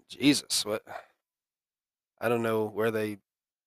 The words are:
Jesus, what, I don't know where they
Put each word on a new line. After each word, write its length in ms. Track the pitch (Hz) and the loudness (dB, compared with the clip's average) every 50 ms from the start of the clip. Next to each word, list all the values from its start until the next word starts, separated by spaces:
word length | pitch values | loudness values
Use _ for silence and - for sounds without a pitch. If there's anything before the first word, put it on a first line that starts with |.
| _ _ | _ _
Jesus, 560 | - - 120 147 135 - - - - - - | -8 2 4 4 4 4 0 -2 -2 -2 -2
what, 180 | 104 107 110 - - - - - _ _ _ _ _ _ _ _ _ _ _ _ _ _ _ _ _ _ _ _ _ _ _ | -2 -4 -4 -6 -10 -14 -16 -16 _ _ _ _ _ _ _ _ _ _ _ _ _ _ _ _ _ _ _ _ _ _ _
I 80 | - 117 | 0 0
don't 140 | 120 117 | 2 2
know 220 | 113 113 110 110 107 | 2 0 2 0 0
where 260 | 107 104 101 110 113 | -2 -2 0 0 0
they 280 | 110 110 107 107 104 101 _ _ _ _ _ _ _ _ _ | 0 0 -2 -4 -6 -10 _ _ _ _ _ _ _ _ _